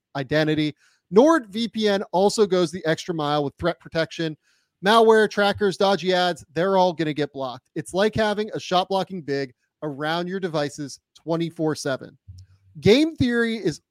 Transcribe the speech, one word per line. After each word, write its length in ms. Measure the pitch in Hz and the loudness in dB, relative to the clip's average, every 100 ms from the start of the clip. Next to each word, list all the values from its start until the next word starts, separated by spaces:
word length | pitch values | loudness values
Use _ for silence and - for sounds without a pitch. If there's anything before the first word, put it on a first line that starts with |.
| _ | _
identity. 600 | 143 135 151 151 156 151 - _ _ - | -8 -2 0 0 0 -2 -6 _ _ 2
NordVPN 880 | 185 294 330 214 202 233 220 214 196 220 | 4 6 4 0 -6 -6 0 0 0 0
also 320 | 170 202 - | 2 2 2
goes 260 | 202 180 165 | 2 2 0
the 140 | 180 | -2
extra 300 | 160 160 - | -4 -4 -4
mile 300 | 165 147 147 | -4 -2 -2
with 100 | 139 - | -2 -4
threat 220 | 170 - | -6 -6
protection. 560 | - 165 156 - 160 151 _ _ _ - | -6 -4 -4 -4 -8 -8 _ _ _ -4
Malware, 460 | 185 226 226 220 208 | 4 6 6 6 4
trackers, 460 | - 202 202 208 - | 2 0 0 -2 0
dodgy 360 | 196 190 180 | 0 0 0
ads, 320 | 180 180 170 - | 0 0 -2 -8
they're 220 | 147 190 196 | -4 0 2
all 160 | 185 | 2
gonna 220 | 165 156 | 0 -4
get 180 | 147 - | -4 -6
blocked. 380 | 139 131 123 _ 165 | -6 -8 -10 _ -12
It's 180 | - | -6
like 220 | 175 214 214 | -2 -2 0
having 340 | 214 208 214 | -2 -2 -6
a 60 | 147 | -8
shot 300 | - 180 190 | -2 -2 0
blocking 340 | 190 180 190 | -4 -4 -8
big 320 | 143 139 135 _ _ - | -6 -6 -6 _ _ -12
around 420 | 156 135 151 170 180 | -10 -6 -4 -4 -4
your 140 | 190 | -6
devices 580 | 175 151 147 - 143 - _ | -6 -4 -6 -8 -14 -14 _
twenty-four 600 | _ 156 165 170 160 156 143 | _ -6 -4 -4 -4 -4 -2
seven. 420 | 143 127 - - - - - _ _ 156 | -4 -6 -10 -20 -20 -20 -20 _ _ 0
Game 340 | 180 247 320 | 4 4 4
Theory 440 | 311 254 240 226 226 | 0 0 0 -2 -2
is 220 | 185 143 _ | -4 -4 _